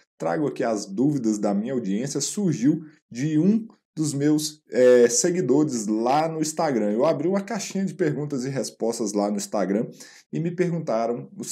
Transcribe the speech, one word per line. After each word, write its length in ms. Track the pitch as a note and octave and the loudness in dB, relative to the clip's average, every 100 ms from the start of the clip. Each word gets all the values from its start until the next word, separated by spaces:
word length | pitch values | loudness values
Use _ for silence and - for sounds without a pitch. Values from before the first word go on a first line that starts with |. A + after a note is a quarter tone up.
| _ - | _ -8
trago 300 | D#3+ E3+ C#3+ | -4 -2 -2
aqui 180 | - B2 | -2 -2
as 200 | A2 G2 | -2 -4
dúvidas 540 | G2 C#3 C#3+ A2 G#2+ | 0 0 0 0 0
da 140 | G#2+ | 0
minha 180 | G2+ A2 | -2 -2
audiência, 480 | C3 G#2 G2+ C#3 D3 | -4 -2 -4 -4 -4
surgiu 640 | - - G3 B2 B2 D#3 - - _ | -6 -2 -2 2 2 0 -4 -18 _
de 300 | A#2 D3+ D3+ | -6 -2 2
um 260 | F3 A3 A3 - _ - | 2 2 -2 -14 _ -6
dos 180 | D#3 | -4
meus, 480 | C3+ D3 D3+ D3+ - _ | 0 2 2 0 -8 _
é, 380 | A#2 B2+ B2 A#2+ | 4 8 8 6
seguidores 800 | A#2 F3+ F3 D3 C3+ D3+ B2 G#2 | 4 0 0 2 2 2 0 -2
lá 400 | G#2+ A#2 C#3+ D#3+ | 0 2 2 0
no 140 | D#3+ | -2
Instagram. 500 | D#3 - - B2+ G#2 | -4 -2 0 0 0
Eu 140 | G#2+ D3 | 2 2
abri 200 | D3+ D#3+ | 2 0
uma 140 | G3 | -2
caixinha 460 | G3 A3 - F#3+ F#3+ | -2 -6 -6 -4 -4
de 80 | |
perguntas 500 | D3+ E3 C3 D3 C#3+ | -2 -2 -2 -4 -4
e 60 | B2+ | -4
respostas 640 | C3+ A2 - A2 A2+ A2 | -4 -6 -4 -4 -2 -2
lá 180 | G2+ G#2 | 0 0
no 60 | G#2 | -2
Instagram 500 | - G#2+ F#2 G2 B2+ - - - _ | -4 -2 0 0 -4 -10 -20 -20 _
e 80 | D3+ | -6
me 140 | E3 | -4
perguntaram 800 | E3+ E3+ E3+ D#3+ A2+ A#2 A#2+ C#3 - A#2+ | -2 -2 -2 -2 -2 -2 -4 -8 -12 -12